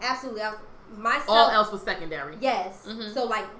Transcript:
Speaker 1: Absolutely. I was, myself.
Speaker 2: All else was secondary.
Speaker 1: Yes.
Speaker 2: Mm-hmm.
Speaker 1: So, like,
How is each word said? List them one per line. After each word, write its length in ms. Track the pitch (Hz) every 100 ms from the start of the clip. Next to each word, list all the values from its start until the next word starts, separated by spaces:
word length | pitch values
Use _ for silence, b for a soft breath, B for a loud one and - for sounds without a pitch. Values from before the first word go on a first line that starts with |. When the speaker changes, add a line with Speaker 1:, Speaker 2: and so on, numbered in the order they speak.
Speaker 1:
Absolutely. 400 | 240 262 269 214
I 80 | 214
was, 80 | 208 - - - 208
myself. 320 | 226 285 247
Speaker 2:
All 200 | 226 226
else 220 | 214 208
was 100 | 202
secondary. 560 | 208 180 160 151 143 156
Speaker 1:
Yes. 460 | 262 220 185 - 196
Speaker 2:
Mm-hmm. 260 | 226 214
Speaker 1:
So, 120 | 240 233
like, 200 | 214 208 -